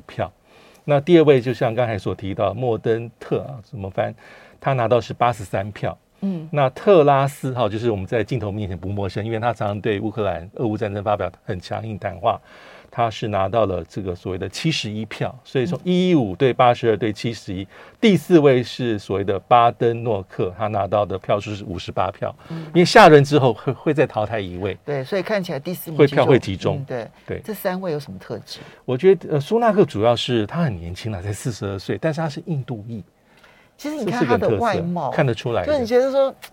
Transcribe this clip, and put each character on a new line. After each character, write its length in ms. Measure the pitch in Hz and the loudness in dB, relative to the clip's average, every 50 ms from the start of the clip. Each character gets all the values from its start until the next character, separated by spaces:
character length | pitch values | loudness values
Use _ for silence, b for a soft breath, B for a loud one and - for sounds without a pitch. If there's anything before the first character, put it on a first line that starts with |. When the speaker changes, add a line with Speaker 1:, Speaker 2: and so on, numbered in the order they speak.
| - | -8
Speaker 1:
票， 240 | - - - 98 - - _ b b b b b b b b b | -12 -8 -8 -8 -8 -8 _ b b b b b b b b b
那 160 | 147 143 143 | 0 0 2
第 180 | 143 175 175 165 | 4 6 6 8
二 40 | 151 | 8
位 160 | 151 139 127 | 8 6 6
就 140 | 113 131 113 | 4 0 -2
像 220 | - 139 113 113 | 0 -2 0 0
刚 100 | 120 123 | 0 -2
才 120 | 113 110 | -2 -2
所 160 | 95 - 107 92 | -4 -4 -6 -6
提 180 | - 104 95 98 | -6 -6 -6 -4
到 200 | - 104 95 98 | -2 -2 -2 -2
莫 240 | 117 127 120 110 | -2 -2 -2 -2
登 320 | 107 - 123 110 113 120 113 - _ | -2 0 -2 -2 -2 -4 -10 -14 _
特 220 | - - 139 101 | -8 -4 -4 -4
啊， 180 | 92 - 139 117 - | -4 -8 -12 -16 -16
怎 140 | _ 139 | _ -12
么 120 | 104 98 98 | -10 -10 -6
翻？ 240 | - 117 110 113 110 B B B B B B B B B | -4 -4 -4 -4 -6 B B B B B B B B B
他 140 | - 143 135 | -4 -2 0
拿 140 | 127 113 | 0 2
到 120 | 110 123 117 | 2 2 2
是 140 | - - - | 2 -2 -2
八 180 | - 123 120 | 0 0 0
十 120 | 117 - 98 | 0 -2 -8
三 280 | - - 98 98 107 | -6 -6 -6 -6 -6
票。 240 | - - - 92 87 - _ _ _ _ | -8 -6 -8 -8 -8 -8 _ _ _ _
Speaker 2:
嗯。 260 | 196 196 185 160 160 156 | -6 -6 -6 -6 -8 -4
Speaker 1:
那 160 | - 147 135 131 | 0 0 0 0
特 320 | - - - 214 196 165 143 | -2 0 4 6 6 8 8
拉 240 | 143 139 135 139 | 6 4 4 2
斯 260 | 139 - - - 131 123 | 0 -4 -6 -6 -6 -2
哈， 160 | 123 117 101 | -2 -2 -2
就 80 | 104 | -2
是 140 | 107 120 117 | -2 -2 -2
我 40 | 104 | -2
们 100 | 95 95 | -2 -4
在 180 | - 123 113 104 | -2 -2 -2 -2
镜 160 | - 139 117 | -2 -4 -6
头 120 | 107 101 | -4 -6
面 160 | 98 107 104 | -6 -6 -6
前 80 | 90 95 | -8 -8
不 140 | 82 92 92 | -8 -8 -8
陌 180 | 101 101 98 | -6 -4 -6
生， 160 | 92 - 107 101 | -6 -6 -6 -6
因 80 | 113 | -4
为 80 | 113 110 | -4 -2
他 140 | 117 120 113 | -2 -2 -2
常 140 | - 110 | -2 -4
常 140 | 101 104 104 | -4 -4 -4
对 180 | - 117 104 98 | -2 -2 -2 -2
乌 100 | 110 107 | -4 -6
克 140 | 98 117 101 | -4 -4 -4
兰 260 | 95 85 80 87 98 - | -4 -4 -6 -10 -12 -8
俄 100 | - 123 | -6 -4
乌 120 | 107 107 | -4 -2
战 140 | 104 113 101 | -4 -4 -6
争 120 | 98 104 98 | -6 -4 -2
发 120 | 107 104 | -2 -2
表 160 | 98 92 87 - _ _ | -2 -2 -6 -8 _ _
很 160 | - 101 87 | -10 -10 -10
强 260 | - - 110 104 110 | -8 -10 -10 -10 -8
硬 140 | 110 107 90 | -10 -10 -8
谈 160 | - 98 90 | -8 -10 -8
话， 260 | 98 110 113 98 - B B B B B B B B B B | -4 -2 -2 -2 -2 B B B B B B B B B B
他 220 | - 127 117 113 | -4 -2 -2 -2
是 160 | 107 - 123 | -2 -6 -6
拿 220 | 107 104 95 95 98 | -4 -2 -2 -2 0
到 160 | 104 113 107 | 0 0 0
了 180 | 95 90 87 82 | 0 -2 -4 -6
这 180 | - - 113 | -8 -10 -8
个 140 | 92 95 87 | -8 -8 -8
所 160 | 90 - 101 | -8 -8 -8
谓 60 | 92 | -6
的 100 | 90 95 | -6 -8
七 240 | 92 - - - 160 | -8 -8 -4 -4 -2
十 180 | 143 - - 107 | -2 -2 -6 -8
一 160 | 107 110 110 | -8 -10 -10
票， 320 | - - - 117 95 - - _ | -10 -8 -6 -6 -6 -8 -12 _
所 180 | - - 135 | -6 -4 -2
以 40 | 120 | -2
从 120 | 180 143 - - | -2 -4 -4 -2
一 260 | 180 180 180 185 180 | 0 0 2 2 2
一 60 | 175 | 2
五 180 | 147 113 95 90 | 2 2 0 0
对 200 | - 139 123 117 | 0 0 2 4
八 200 | - 127 123 120 | 4 4 4 4
十 160 | - - 117 | 4 2 0
二 60 | 107 | 2
对 160 | 92 120 107 | 2 0 -4
七 220 | 104 - - 117 110 | -4 -4 -8 -8 -8
十 200 | - - - 92 | -8 -10 -10 -10
一， 140 | 95 98 B B B B B B _ | -10 -10 B B B B B B _
第 160 | - 220 185 | 4 4 4
四 240 | - - - 180 156 | 4 4 6 6 8
位 240 | 143 143 127 127 117 | 8 8 6 4 2
是 340 | - - - 131 117 107 | -2 -6 -4 -2 -2 -2
所 200 | 101 - - 98 | -2 -2 -2 -2
谓 60 | 98 101 | -2 0
的 140 | 101 98 92 | -2 -2 -4
巴 280 | - - 123 120 117 117 | 2 4 6 6 6 4
登 320 | 107 - 123 117 117 117 117 | 2 2 0 0 0 0 -2
诺 220 | 120 107 95 92 - | -2 -2 -2 -4 -8
克， 220 | - - 110 90 98 | -6 -4 -4 -4 -4
他 100 | - 110 | -4 -4
拿 200 | 107 110 98 101 | -4 -2 -2 -2
到 180 | 95 107 104 104 | 0 0 0 0
的 140 | 90 95 95 | 0 -4 -6
票 180 | - - 110 | -2 -2 -2
数 160 | 104 104 107 104 | -2 -2 -6 -8
是 100 | 101 104 | -10 -8
五 120 | 98 85 | -10 -10
十 140 | 85 - - | -8 -10 -6
八 180 | - - 92 92 | -4 -4 -4 -4
票。 240 | - - - 101 - - - - | -4 -6 -8 -8 -8 -12 -16 -14
Speaker 2:
嗯。 160 | 165 165 160 | -14 -14 -12
Speaker 1:
因 80 | 156 - | 0 2
为 100 | 170 175 | 2 4
下 240 | 170 - 233 202 165 | 8 10 10 12 12
轮 120 | 151 143 139 | 10 10 8
之 140 | 143 147 | 6 4
后 160 | 147 131 120 104 | 4 4 4 2
会， 200 | - - 135 113 | 0 -4 -6 -6
会 200 | - - 170 139 | -2 -2 -2 0
再 140 | 156 131 | 2 0
淘 180 | - - 110 107 | 0 0 -4 -4
汰 140 | 104 117 110 | -2 -4 -6
一 180 | 98 87 90 | -6 -8 -8
位。 180 | 90 101 98 95 - _ | -6 -6 -6 -6 -8 _
Speaker 2:
对， 180 | 147 147 135 131 | -8 -8 -8 -6
所 160 | - 202 190 | -4 -6 -6
以 20 | |
看 220 | 175 - 214 196 170 | -4 -2 -4 -4 -4
起 80 | - | -6
来 80 | 156 135 | -8 -8
第 140 | - 175 175 | -8 -8 -10
四 180 | - - 165 | -10 -10 -6
名 80 | 156 156 | 2 4
Speaker 1:
会 80 | 147 | 4
票 180 | 139 143 151 127 | 4 4 2 4
会 140 | 160 131 110 | 6 4 4
集 160 | - 101 95 | 2 -2 -6
中。 280 | - - 101 98 - 139 | -4 -2 -2 -2 -2 -6
Speaker 2:
其 60 | - 135 | -8 -8
实 80 | 117 | -10
就， 40 | 110 | -10
嗯， 60 | - - _ _ | -12 -16 _ _
对。 100 | - 95 | -10 -10
Speaker 1:
对。 40 | 90 - | -10 -10
Speaker 2:
这 100 | - 202 | -12 -12
三 260 | - - 190 180 190 | -6 -6 -6 -6 -4
位 120 | 196 175 | -6 -6
有 80 | 147 147 | -6 -8
什 120 | 143 - | -8 -12
么 60 | 95 | -16
特 220 | 92 - - 117 - | -16 -12 -12 -12 -12
质？ 220 | - - - B B B B B B | -12 -16 -18 B B B B B B
Speaker 1:
我 120 | - 127 | -6 -4
觉 160 | 127 180 190 196 | 4 4 4 4
得， 200 | 175 - 196 156 | 4 2 -2 -2
呃， 60 | 143 | -2
苏 200 | 143 - 208 233 | 0 0 0 2
纳 140 | 240 226 190 | 2 2 4
克 100 | 208 170 | 4 2
主 180 | 143 - 101 | 2 2 2
要 140 | 107 120 120 | 2 2 2
是 320 | 110 - - 123 113 104 | 2 0 0 0 0 0
他 160 | - - 170 170 | -2 -2 -2 -2
很 120 | 135 98 | -2 -2
年 200 | 82 85 85 95 | -6 -8 -10 -12
轻 180 | - - 110 104 | -10 -8 -8 -8
啊， 80 | 87 | -6
才 100 | 95 104 104 | -6 -8 -8
四 180 | - - 131 | -6 -6 -8
十 140 | 107 - 107 | -6 -6 -6
二 100 | 98 98 | -6 -6
岁， 200 | 98 - - 110 - | -6 -6 -6 -6 -4
但 120 | - 160 | -4 -4
是 100 | 147 165 | -4 -4
他 80 | 165 151 | -6 -6
是 120 | 139 165 - | -8 -10 -8
印 180 | 180 160 135 120 | -6 -6 -6 -6
度 200 | - 123 104 104 | -8 -10 -12 -10
裔。 160 | 117 117 104 - - b b b b b b b b b b b b b | -12 -12 -12 -14 -16 b b b b b b b b b b b b b
Speaker 2:
其 120 | _ - 294 | _ -10 -10
实 80 | 311 | -8
你 120 | 294 214 180 | -6 -4 -4
看 160 | 233 247 - | -2 0 0
他 120 | 240 240 | 2 2
的 180 | 208 214 165 110 | 0 2 0 0
外 220 | 98 240 220 190 | 0 0 -2 -2
貌， 0 | |
Speaker 1:
这 0 | |
是 60 | - 170 | -2 -4
个 40 | |
特 240 | 175 175 175 147 123 | -4 -4 -4 -6 -2
色， 0 | - | 0
看 80 | 175 147 | 0 0
得 100 | 127 113 | 0 0
出 160 | - - 123 | -2 -4 -2
来 140 | 113 98 87 | -2 -2 0
的。 80 | - 302 | 0 -2
Speaker 2:
就 40 | |
你 80 | 277 240 | -2 0
觉 140 | 208 247 247 | 2 2 2
得 100 | 262 269 | 2 2
说， 240 | 262 277 269 262 - - - - | 2 0 0 0 -2 -8 -18 -20